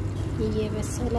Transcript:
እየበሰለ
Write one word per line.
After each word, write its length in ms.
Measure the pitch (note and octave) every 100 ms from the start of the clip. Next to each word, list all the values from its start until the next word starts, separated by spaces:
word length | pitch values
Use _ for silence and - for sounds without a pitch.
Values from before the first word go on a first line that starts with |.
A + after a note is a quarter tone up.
| - - - -
እየበሰለ 760 | A3 G#3+ G#3+ G#3+ G#3+ - A#3+